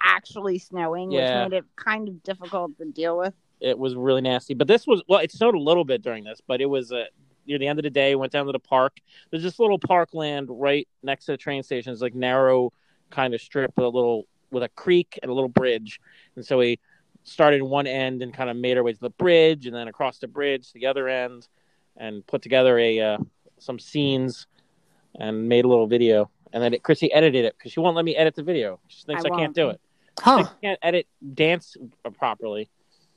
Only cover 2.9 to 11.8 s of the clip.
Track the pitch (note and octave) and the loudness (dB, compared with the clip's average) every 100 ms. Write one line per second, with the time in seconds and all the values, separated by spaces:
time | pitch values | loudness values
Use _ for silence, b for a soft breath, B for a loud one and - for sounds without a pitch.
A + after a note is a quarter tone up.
2.9 | D3 E3 E3+ F#3 - _ - B2+ A#2 C3 | -6 -4 -2 -4 -8 _ -8 -4 -2 -4
3.9 | B2 B2+ C3 C3 B2 - B2+ C3+ A3+ - | -2 0 0 0 -2 -4 -2 2 2 4
4.9 | G#3 - F#3+ D#3+ - A3+ F#3+ C#3+ F3 C#3+ | 0 4 2 2 0 2 2 2 2 2
5.9 | B2 B2 A2+ G#2+ A2 - B2+ C#3 C#3 A#2+ | -2 -4 -10 -12 -14 -6 -4 -2 -2 -4
6.9 | B2 A2 _ _ _ - C#3+ C#3 D3+ D3+ | -8 -10 _ _ _ -8 -6 -4 -4 -2
7.9 | C#3 C#3 C#3 C3 C#3+ C#3 C3 - C3 C3 | 0 2 0 -2 -4 -4 -6 0 2 2
8.9 | - _ b b D#3+ F3 - A3 F#3+ - | -2 _ b b -8 -6 0 0 2 2
9.9 | F3+ E3 E3 D3+ C#3+ C3+ A#2+ C#3 C#3+ - | 2 0 -4 -6 -6 -8 -4 0 0 -2
10.9 | _ C3+ C#3 - C#3 - C#3 C3 C3 | _ -8 -8 -6 -8 -6 -8 -6 -8